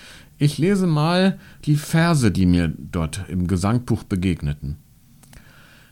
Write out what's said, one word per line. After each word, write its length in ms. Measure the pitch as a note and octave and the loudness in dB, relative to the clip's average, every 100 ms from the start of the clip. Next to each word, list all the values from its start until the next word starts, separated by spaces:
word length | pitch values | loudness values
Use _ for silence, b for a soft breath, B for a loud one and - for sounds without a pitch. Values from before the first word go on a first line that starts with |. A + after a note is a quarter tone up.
| B B B - | B B B -2
Ich 160 | D3 D3 | -2 0
lese 300 | E3+ G3+ F#3 | 0 2 2
mal 500 | D3+ D#3 F3+ F#3+ F#3+ B B - | 2 2 2 2 0 B B -2
die 100 | D3 | -2
Verse, 560 | - E3 E3+ D#3 A2+ | 0 2 4 4 2
die 140 | F2+ F2+ | 4 4
mir 240 | F2 E2 | 4 2
dort 560 | - C#2 F2+ D#2 F#2+ F#2+ | -4 -8 -6 -4 -6 -8
im 180 | F#2 F2 | -4 -2
Gesangbuch 560 | F#2 G2+ A#2+ B2 A2+ | 0 0 -2 -2 -4
begegneten. 720 | - G2 F#2 E2 D2 D2 C#2 D2+ _ _ _ - b b b b b b b | -4 -2 -2 -2 -4 -6 -8 -12 _ _ _ -20 b b b b b b b